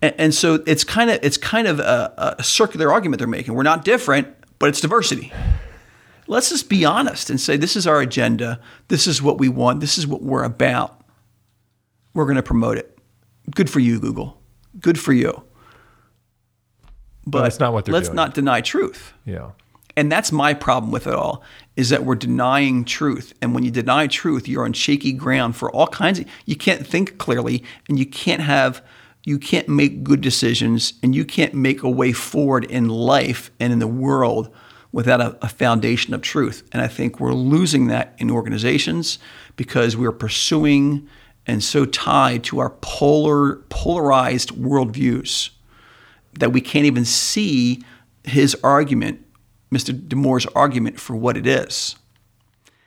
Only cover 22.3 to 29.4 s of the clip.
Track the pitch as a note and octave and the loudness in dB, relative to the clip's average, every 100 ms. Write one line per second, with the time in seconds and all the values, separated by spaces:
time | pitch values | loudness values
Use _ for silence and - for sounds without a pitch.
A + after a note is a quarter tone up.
22.3 | B2+ B2 C#3 C#3 B2+ A#2+ - D3 C3+ B2 | 0 2 2 2 0 -2 -4 -4 -4 -8
23.3 | _ A#2+ B2 B2 B2 A#2+ C#3+ D3 - E3+ | _ -2 0 -2 -2 0 0 0 -2 -2
24.3 | C3 C#3 C3 A#2 - - C#3+ C#3 C3 C3 | -2 -4 -4 -4 -2 0 0 -2 -4 -2
25.3 | C3 A#2+ A#2 A#2+ - - - F3 F#3 - | 0 0 -4 -4 0 0 2 0 -2 -6
26.3 | - - D3 G3 E3+ C#3 E3+ F#3+ - - | -10 -8 -4 -2 -2 -2 -2 -2 -4 -4
27.3 | A#2+ A#2+ B2 - - - C#3 C3+ - F#3 | -2 -2 -4 -8 -12 -4 -2 -2 -4 -2
28.3 | E3+ D3 C#3+ C3 B2+ - - - _ - | -2 0 0 0 -2 -14 -20 -20 _ -6
29.3 | C#3+ | -6